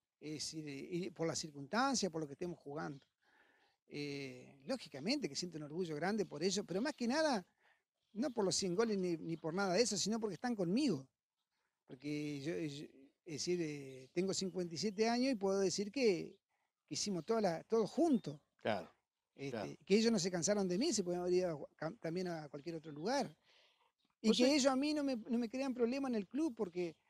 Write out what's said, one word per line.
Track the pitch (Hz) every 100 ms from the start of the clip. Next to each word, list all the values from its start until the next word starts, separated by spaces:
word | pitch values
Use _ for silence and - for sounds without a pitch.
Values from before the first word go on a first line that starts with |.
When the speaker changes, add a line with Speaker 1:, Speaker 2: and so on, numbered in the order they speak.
| _ _
Speaker 1:
Es | 151
decir, | 151 - 156 151
eh, | 139 147
y | 175 202
por | 160 165
la | -
circunstancia, | 160 143 139 220 269 254 190
por | 160
lo | 147
que |
estemos | 139 175 160
jugando. | 143 147 170 139 _ _ _ _ _ _ _ _ -
Eh, | 147 143 139 135 127 131 - 165
lógicamente | 262 - 131 165 294 175
que | 139
siento | 180 160
un | 147
orgullo | 165 170 147
grande | 180 214 165
por | 147
ellos, | 185 190 -
pero | 190
más | 294 -
que | 233
nada, | 294 311 220 - _ _ _ _ _ _
no | 202 285
por | 233 190
los | -
cien | 190
goles | 175 233 196
ni, | 180 165
ni | 165 165
por | 160
nada | 180 196 180
de |
eso, | 247 196
sino | 185 226
porque | 214 160
están | 247 208
conmigo. | 170 226 294 143 135 _ _ _ _ _ _ _ -
Porque | 131 147 147 147 143
yo, | 143 180
yo, | 156 139 - 131 135 _ 180
es |
decir, | 139 175 180
eh, | 156 147 135 131 131
tengo | 175 190
cincuenta | 170 190 180 175 160
y |
siete | 208 190 226
años | 240 269
y | 220
puedo | 196 196
decir | 190 - 208
que, | 277 233 165 160 - _ _ _ _ -
que |
hicimos | 151 208 175 -
toda | 226
la, | 196 160
todo | - 226 190
juntos. | - 339 247 151 147 _ _
Speaker 2:
Claro, | 117 98 - _ _ _ _ -
Speaker 1:
Este, | 139
Speaker 2:
claro. | 117 - 143 -
Speaker 1:
que | 208
ellos | 226
no | 220
se | 180
cansaron | 175 160 208 190
de | 175
mí, | 330
se | 214
podían | 175 180
haber | 180
ido | 180 180
a, | 147 - -
cam-, | 156 -
también | 165 175 180
a | 165 147
cualquier | 147 156 165
otro | 156
lugar. | 147 185 277 165 - _ _ _ _ _ _ _ -
Y | 214
Speaker 2:
¿Vos | 202
Speaker 1:
que |
Speaker 2:
sabés? | 254 294
Speaker 1:
ellos | 262
a | 262
mí | 294
no | 302
me, | 277 240
no | 220 233
me | 233
crean | 262 269
problema | 247 233 277 269
en | 220
el | 190
club | 262 320 226
porque | 190 180 170 -